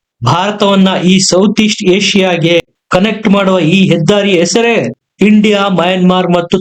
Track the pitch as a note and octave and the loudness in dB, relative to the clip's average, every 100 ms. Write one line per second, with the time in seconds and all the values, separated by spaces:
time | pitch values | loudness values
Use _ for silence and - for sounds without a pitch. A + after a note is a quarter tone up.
0 | _ - A#2+ E3+ G#3 G#3 G3+ G3 F#3+ D#3 | _ -8 -4 -2 -2 -2 0 2 2 0
1 | F3+ F#3 - F3 A3 - G#3+ - F#3+ G3 | 0 0 0 0 0 0 -2 -2 0 0
2 | - G3 F#3 E3+ E3 E3+ - _ - F#3 | 0 0 0 0 0 -2 -4 _ -4 -2
3 | A3 G#3+ G#3+ G3 F#3+ F#3 D#3 F#3+ D#3+ E3 | -2 -2 0 0 0 0 0 2 2 0
4 | D#3 G3+ G3+ F3 F3+ A#3 A#3 G#3 - - | 0 0 0 0 0 0 0 -2 -4 -10
5 | _ - G#3 G#3+ G#3+ G3+ G3+ F3 F3 F#3 | _ -2 2 4 2 0 0 -2 -2 0
6 | F3+ F#3 F3+ F3 F3 F#3+ | 0 0 0 -2 0 -2